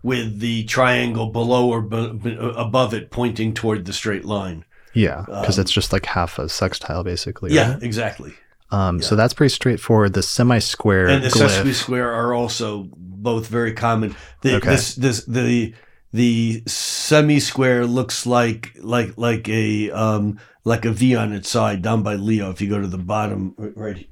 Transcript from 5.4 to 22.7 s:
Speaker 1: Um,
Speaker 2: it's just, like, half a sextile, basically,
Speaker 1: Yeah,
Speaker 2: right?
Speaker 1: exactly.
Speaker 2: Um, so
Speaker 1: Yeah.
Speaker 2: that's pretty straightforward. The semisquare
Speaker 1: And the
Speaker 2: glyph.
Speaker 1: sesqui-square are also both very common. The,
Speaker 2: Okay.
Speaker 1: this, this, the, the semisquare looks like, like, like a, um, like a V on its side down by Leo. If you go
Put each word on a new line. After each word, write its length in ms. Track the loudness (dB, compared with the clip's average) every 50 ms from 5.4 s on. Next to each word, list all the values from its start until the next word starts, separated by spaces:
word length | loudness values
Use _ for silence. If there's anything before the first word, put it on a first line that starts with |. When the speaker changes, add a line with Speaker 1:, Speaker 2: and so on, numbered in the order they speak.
| -2 0 2 2
Speaker 1:
Um, 40 | 0
Speaker 2:
it's 80 | 0
just, 200 | 0 0 0 0 -2
like, 120 | -2 -2
half 340 | -2 -2 -2 -2 -2 -4 -6
a 80 | -8 -6
sextile, 540 | -4 -2 -2 -2 -2 -6 -8 -6 -6 -4 -4
basically, 500 | -4 -4 -6 -6 -8 -8 -8 -2 2 2
Speaker 1:
Yeah, 200 | 4 4 2 0
Speaker 2:
right? 100 | -2 -4
Speaker 1:
exactly. 500 | -6 -4 -4 -4 -4 -6 -10 -14 -18 -18 -20 _ _ _ _ _ _
Speaker 2:
Um, 300 | 0 0 2 2 0 0
so 140 | 0 2 4
Speaker 1:
Yeah. 20 | 4
Speaker 2:
that's 160 | 4 2 4
pretty 200 | 4 2 2 2
straightforward. 600 | 2 0 0 0 0 2 4 4 6 6 4 2
The 80 | 0
semisquare 880 | -2 0 0 2 4 4 4 4 2 -2 -4 0 2 4 4 6 6 6
Speaker 1:
And 140 | 4 4 2
the 60 | 2
Speaker 2:
glyph. 340 | 4 4 6 6 4 4 2
Speaker 1:
sesqui-square 500 | 2 0 0 -2 -2 -2 -2 0 -2 -2
are 200 | 0 0 0 0
also 540 | 0 0 -2 -4 -4 -4 -4 -6 -6 -8 -12 -16
both 520 | -18 -18 -16 -14 -4 -2 0 0 0 -2 -2
very 260 | -2 -2 0 -2 -2
common. 420 | -2 0 0 2 2 0 -2 -4 -10 -16 -20 -14 -2
The, 140 | 0 2 2
Speaker 2:
Okay. 140 | 2 4 4
Speaker 1:
this, 260 | 2 2 2 -2 -4
this, 300 | -2 0 0 0 -2 -4
the, 480 | -4 -2 0 2 2 2 2 0 -2 -6 -12 _ _ -20 _ _ _ 0
the 480 | 2 2 4 4 2 2 0 0 -2
semisquare 1300 | -6 -8 -6 -6 -6 -6 -4 -6 0 4 4 6 6 6 4 4 2 0 0 2 2 4 4 2 2 0
looks 360 | 0 -2 -2 -2 -4 -4 -2
like, 480 | 2 2 2 2 2 0 -4 -8 -14 -18 -14
like, 340 | -6 -2 0 0 0 -2 -4 -2
like 320 | -2 0 0 -2 -2 -2
a, 420 | 0 0 0 0 0 0 -2 -4
um, 480 | -2 0 0 2 2 0 0 -2 -4 -6 -12 -20 _ _ _
like 200 | 0 0 0 0
a 60 | -2
V 240 | 0 2 4 4 4
on 180 | 2 2 -2 -4
its 160 | -6 -6 -2
side 320 | 0 0 0 0 0 -2
down 220 | -2 0 0 0 0
by 100 | -2 -2
Leo. 380 | -2 0 0 0 0 0 -2
If 100 | -4 -4
you 80 | -4
go 100 | -2